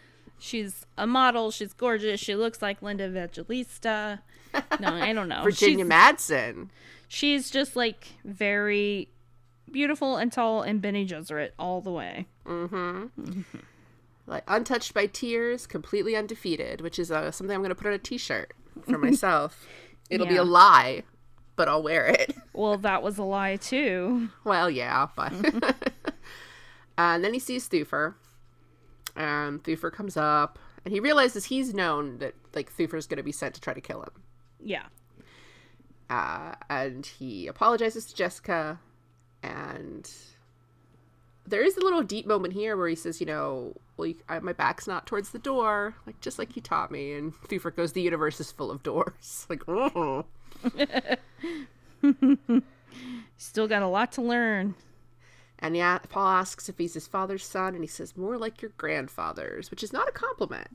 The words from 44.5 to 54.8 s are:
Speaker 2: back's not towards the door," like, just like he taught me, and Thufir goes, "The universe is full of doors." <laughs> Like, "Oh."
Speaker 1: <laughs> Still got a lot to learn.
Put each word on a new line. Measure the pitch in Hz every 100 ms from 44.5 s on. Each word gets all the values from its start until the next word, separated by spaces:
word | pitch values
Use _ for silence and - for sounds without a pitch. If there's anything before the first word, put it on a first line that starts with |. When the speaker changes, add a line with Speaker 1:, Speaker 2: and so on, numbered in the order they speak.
Speaker 2:
back's | 170 135 - -
not | 180 -
towards | 202 202
the | 240
door," | 277 262 220 208 208 220 -
like, | -
just | 254 -
like | 226
he | 233
taught | 233 156 -
me, | 139 139
and | 147 156 -
Thufir | - 190 170 170
goes, | 170
"The | 185
universe | 175 165 151 -
is | 151
full | - 127
of | 139
doors." | 151 135 - - - - -
<laughs> |
Like, | 160 -
"Oh." | 190 269 175 156 135 - - - -
Speaker 1:
<laughs> | 247 - 285 254 - 247 - - 330 320 262 - - - 285 - 269 277 - 233 - - - 247 254 247 220 _
Still | - 220 220
got | 208
a | 190
lot | 190 247
to | -
learn. | 240 233 226 202 202 180